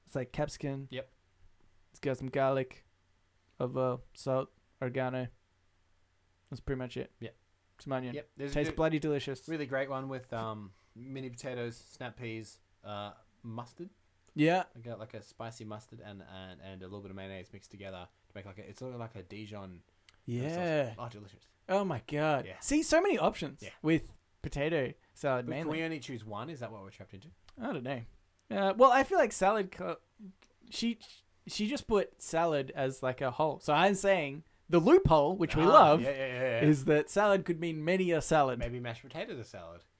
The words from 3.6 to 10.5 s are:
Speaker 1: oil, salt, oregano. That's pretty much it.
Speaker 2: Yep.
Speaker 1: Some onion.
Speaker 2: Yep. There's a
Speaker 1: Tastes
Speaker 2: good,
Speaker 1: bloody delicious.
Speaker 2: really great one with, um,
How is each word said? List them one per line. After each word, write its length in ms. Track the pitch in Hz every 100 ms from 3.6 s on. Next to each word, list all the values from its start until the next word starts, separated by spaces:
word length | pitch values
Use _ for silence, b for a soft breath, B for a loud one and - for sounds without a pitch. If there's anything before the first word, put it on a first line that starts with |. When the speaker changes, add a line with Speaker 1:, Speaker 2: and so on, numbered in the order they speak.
| 127 131
Speaker 1:
oil, 240 | 127 123 -
salt, 380 | - 139 131 - _ _ _
oregano. 460 | 127 127 127 127 123 - _ _ _ _ _ _ _ _ _ _ _
That's 120 | 131
pretty 180 | - 131
much 160 | 127 127
it. 160 | - _
Speaker 2:
Yep. 160 | 113 - _ _ _ _
Speaker 1:
Some 140 | 143
onion. 200 | 131 127
Speaker 2:
Yep. 160 | 139 - -
There's 140 | 139
a 20 |
Speaker 1:
Tastes 160 | 147 156
Speaker 2:
good, 60 | -
Speaker 1:
bloody 220 | 160 156
delicious. 500 | 156 143 - 135 -
Speaker 2:
really 160 | 160 139
great 240 | 131 135
one 180 | 131 135
with, 240 | 131 123
um, 400 | 117 113